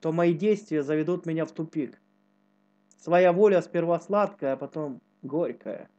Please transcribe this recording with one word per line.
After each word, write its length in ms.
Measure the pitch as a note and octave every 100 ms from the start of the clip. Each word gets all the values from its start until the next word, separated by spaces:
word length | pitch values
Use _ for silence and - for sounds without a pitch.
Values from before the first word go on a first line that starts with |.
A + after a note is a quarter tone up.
то 120 | E3
мои 220 | E3 F3
действия 480 | E3 G3+ G#3 - D#3
заведут 420 | C#3 D3+ D#3 F3+
меня 220 | E3+ D#3+ D#3
в 60 |
тупик. 500 | - E3 D#3+ B2+ - _ _ _ _ _ _ _ _ _ _
Своя 340 | - F3 F3+
воля 300 | F3 G#3+ F#3
сперва 360 | - F3 E3 E3
сладкая, 560 | - G3+ G3+ - C#3
а 20 | C3+
потом 420 | C#3 - D3+ B2 _ _
горькая. 640 | C3+ D3 D#3 A#2 - F#2 -